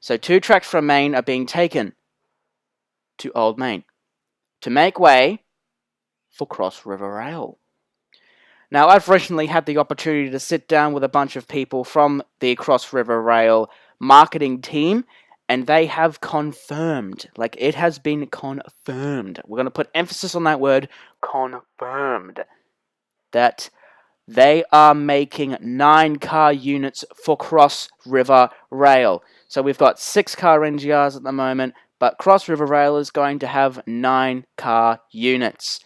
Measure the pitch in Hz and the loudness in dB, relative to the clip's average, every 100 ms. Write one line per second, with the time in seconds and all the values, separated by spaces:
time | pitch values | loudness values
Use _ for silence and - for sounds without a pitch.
0 | - 117 - 180 - 202 - 175 147 143 | -6 -8 0 0 4 2 2 -4 0 2
1 | 143 139 123 131 127 175 175 160 104 - | 2 -2 -2 -4 -4 -2 -2 -2 -8 -12
2 | _ _ _ _ _ _ _ _ _ _ | _ _ _ _ _ _ _ _ _ _
3 | _ _ - - 110 110 131 101 - _ | _ _ -10 -2 -2 -2 -6 -6 -12 _
4 | _ _ _ _ _ _ - 123 170 185 | _ _ _ _ _ _ -4 2 2 4
5 | 175 131 131 214 _ _ _ _ _ _ | 4 6 4 0 _ _ _ _ _ _
6 | _ _ _ _ 147 - 95 - - 98 | _ _ _ _ -14 -6 -8 -8 -14 -12
7 | 101 101 123 165 127 - _ _ _ _ | -12 -12 -12 -12 -14 -16 _ _ _ _
8 | _ _ _ _ _ _ _ 143 156 196 | _ _ _ _ _ _ _ 2 6 6
9 | 185 190 - 170 156 165 156 147 147 143 | 6 2 2 -4 -2 -2 -2 -2 -2 -4
10 | - 151 139 135 - 165 _ 156 147 143 | -4 -4 -4 -8 -6 -6 _ 0 0 -2
11 | 135 143 139 135 - 147 131 131 127 156 | -2 -2 -2 -6 -10 -8 -6 -6 -4 0
12 | 147 143 - _ 127 123 - 147 - 135 | 2 0 -8 _ -4 -2 0 -2 0 -6
13 | 117 117 113 117 113 113 110 _ _ _ | -4 -4 0 2 4 2 0 _ _ _
14 | 127 139 156 165 143 127 131 151 156 214 | 6 8 8 4 -6 -6 -8 -4 0 -2
15 | 247 _ _ _ _ 127 127 151 160 135 | -4 _ _ _ _ -4 2 0 2 0
16 | 165 151 - 156 151 143 - 143 165 147 | -2 -2 -8 -6 -6 -10 -14 -8 -6 -6
17 | 104 95 - - 117 - 131 156 170 143 | -8 -14 -18 -8 -8 -4 -4 -2 -4 -4
18 | 143 151 143 - 139 135 - _ - 131 | -6 -6 -8 -12 -12 -14 -16 _ -14 -10
19 | 143 139 98 90 - 110 131 123 151 160 | -8 -8 -10 -14 -14 -6 -6 -4 -6 -4
20 | 175 - 190 175 165 151 139 135 139 - | -6 -8 -10 -4 -2 -2 0 0 -2 -16
21 | - _ - 135 131 127 _ _ 123 135 | -20 _ -10 -6 -6 -8 _ _ -12 -8
22 | 139 120 92 - - _ _ _ _ _ | -6 -6 -8 -16 -16 _ _ _ _ _
23 | _ _ _ 117 120 - - _ _ _ | _ _ _ 0 0 -2 -18 _ _ _
24 | _ _ _ 120 135 151 165 151 151 147 | _ _ _ 4 6 6 4 6 8 6
25 | 143 143 143 - 139 131 117 123 147 156 | 2 -2 -2 -6 -8 -8 -8 0 4 6
26 | 160 147 - 160 151 147 131 139 139 - | 4 -2 -4 2 2 2 -4 -4 -6 -10
27 | - _ - 151 - 160 143 - - _ | -18 _ -4 -4 0 4 4 2 -14 _
28 | - 131 127 135 123 - _ 131 139 131 | -4 -2 4 4 4 0 _ 2 4 4
29 | 120 87 _ _ _ - 135 135 139 - | 4 -2 _ _ _ -6 -4 2 2 2
30 | - - 196 - 180 156 151 147 143 147 | -4 -2 -2 -2 2 2 2 -4 -2 0
31 | 143 135 131 135 131 131 131 - _ _ | 0 -2 -10 -6 -4 -4 -6 -8 _ _
32 | 127 - - 196 - 160 147 147 143 147 | -2 0 2 2 2 -4 -2 0 2 0
33 | 143 - 143 143 131 135 135 127 113 117 | -4 -4 -4 -4 -6 -2 -2 -2 -10 -4
34 | 127 131 131 127 127 - 131 117 117 113 | 0 0 0 -4 -12 -12 -2 0 2 0
35 | _ 110 120 127 120 - - - | _ -6 -2 -2 -2 -6 -12 -14